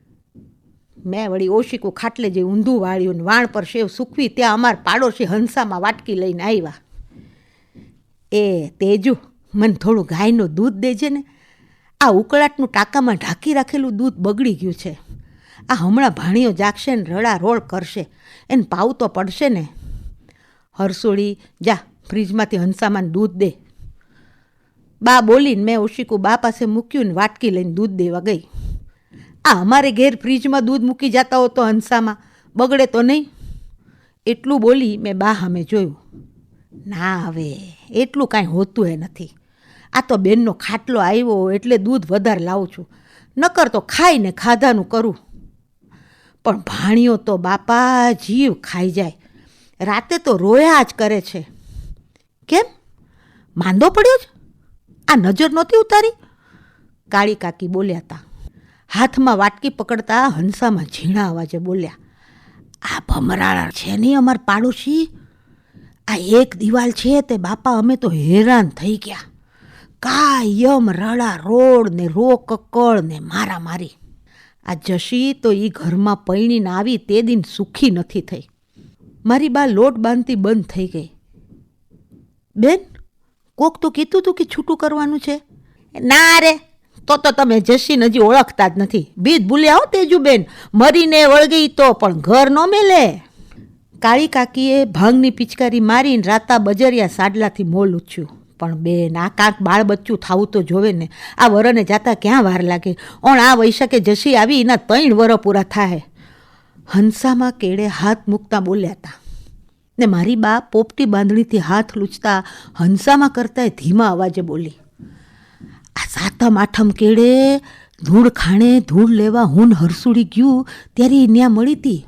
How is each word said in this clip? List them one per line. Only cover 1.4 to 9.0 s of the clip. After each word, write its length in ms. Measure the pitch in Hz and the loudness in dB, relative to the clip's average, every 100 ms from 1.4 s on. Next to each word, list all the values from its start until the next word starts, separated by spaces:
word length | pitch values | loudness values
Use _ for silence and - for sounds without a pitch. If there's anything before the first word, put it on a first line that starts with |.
| 185 | -2
ઓશિકું 440 | 214 247 - 196 | -2 -2 -6 -10
ખાટલે 380 | 185 226 226 214 | -8 -10 -8 -6
જઈ 120 | 185 | -4
ઊંધું 400 | 180 202 220 247 | -4 -2 -2 -2
વાળ્યું 340 | 185 190 185 170 | -2 -4 -4 -4
ને 60 | |
વાણ 260 | 170 226 240 | -2 -2 -2
પર 160 | 214 | -6
સેવ 240 | 175 233 208 | -8 -6 -6
સૂકવી 400 | - 247 - 254 | -6 -10 -4 -4
ત્યાં 260 | - 240 | -2 -2
અમાર 220 | 214 240 196 | 0 0 -2
પાડોશી 500 | - 220 254 - 196 | -4 -2 -2 -4 -4
હંસામાં 560 | 208 233 277 220 180 | -4 -4 -4 -6 -4
વાટકી 340 | 202 220 - 190 | -6 -6 -8 -6
લઈને 280 | 185 175 | -6 -6
આવ્યા. 300 | 196 214 160 - _ - - - - _ _ _ _ - - _ _ _ _ | -4 -4 -4 -12 _ -20 -20 -20 -20 _ _ _ _ -20 -20 _ _ _ _
"એ 360 | 208 202 175 160 - | -2 -2 -2 -6 -6
તેજુ, 380 | 196 208 | -2 0